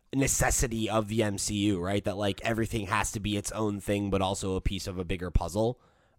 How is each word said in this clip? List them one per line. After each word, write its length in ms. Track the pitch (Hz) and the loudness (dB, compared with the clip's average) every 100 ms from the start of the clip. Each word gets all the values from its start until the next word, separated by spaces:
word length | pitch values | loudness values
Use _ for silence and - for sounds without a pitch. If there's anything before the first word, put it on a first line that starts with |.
| - | -6
necessity 760 | 135 131 - 127 - 131 113 107 | 0 0 2 2 2 0 0 0
of 180 | 110 104 | 2 2
the 160 | 110 | 2
M 160 | 107 98 | 2 2
C 160 | - 104 | -2 2
U, 240 | 104 95 | 4 2
right? 240 | 87 101 | 2 0
That, 140 | 107 95 | 0 -2
like, 220 | 104 95 | -2 -2
everything 420 | 113 113 110 120 101 | -2 0 0 -2 0
has 260 | 110 98 | 0 0
to 60 | 110 | -2
be 160 | 98 101 | -2 -2
its 160 | - | -2
own 260 | 104 110 101 | -2 0 -2
thing, 320 | 98 101 101 | 0 0 2
but 100 | 95 | 0
also 340 | 92 98 98 92 | 0 0 -2 0
a 60 | |
piece 240 | - 98 104 | -2 -2 -6
of 140 | 92 | -6
a 40 | |
bigger 280 | 90 92 90 | -4 -4 0
puzzle. 480 | - 85 92 113 123 _ _ _ | 0 2 0 0 -2 _ _ _